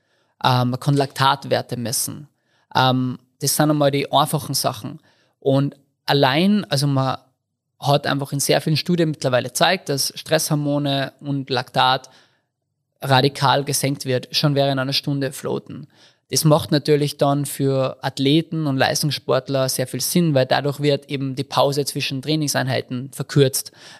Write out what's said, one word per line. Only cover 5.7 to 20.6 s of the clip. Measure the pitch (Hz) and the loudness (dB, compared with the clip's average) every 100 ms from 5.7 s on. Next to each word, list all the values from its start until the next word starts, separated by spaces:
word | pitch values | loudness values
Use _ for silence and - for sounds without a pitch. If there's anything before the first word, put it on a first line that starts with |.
| - _ _ - | -4 _ _ -2
allein, | 143 135 143 196 208 - | 2 4 4 4 2 0
also | 139 143 | 0 2
man | 135 131 - _ _ _ _ _ _ | 0 0 -4 _ _ _ _ _ _
hat | 143 143 143 | 0 2 0
einfach | 135 139 | -4 -4
in | 143 | -4
sehr | - 147 | 0 0
vielen | 160 151 | 2 -2
Studien | - 175 160 | 0 0 0
mittlerweile | 143 135 123 123 | 0 0 0 -2
gezeigt, | - - 185 - | 0 0 0 -2
dass | 139 - - | -4 -4 -8
Stresshormone | - 160 - 151 147 147 143 139 135 - | -2 -2 0 -2 0 -2 -2 -2 -4 -8
und | 143 139 135 | -6 -6 -2
Laktat | 123 117 131 127 131 - _ _ _ _ _ _ _ _ _ | -4 -2 2 2 2 -4 _ _ _ _ _ _ _ _ _
radikal | 139 131 139 - 139 135 | 2 4 4 2 2 2
gesenkt | 139 131 135 139 131 | 0 -2 -2 -4 -2
wird, | 127 - | -4 -2
schon | - 151 | 0 2
während | 139 139 135 | 2 0 0
einer | 131 | -2
Stunde | 135 - 143 135 | -4 -2 -4 -4
floaten. | - - 139 - 147 147 _ _ _ _ | -6 -6 -6 -8 -16 -18 _ _ _ _
Das | - | 0
macht | 156 147 - | 4 4 4
natürlich | 147 - 147 147 - | 0 2 2 0 0
dann | 143 143 | 0 0
für | 139 - 139 135 131 - | -2 -2 -2 0 -2 -4
Athleten | 135 - 135 156 160 160 151 | -8 -2 2 2 2 -4 -2
und | 131 | 0
Leistungssportler | 117 - 151 - - 131 135 135 131 | 0 0 -2 -4 -2 -2 0 -2 -2
sehr | - 127 | -2 -6
viel | 131 | -6
Sinn, | - 175 165 | -2 2 4
weil | 135 131 | 4 2
dadurch | 131 | 0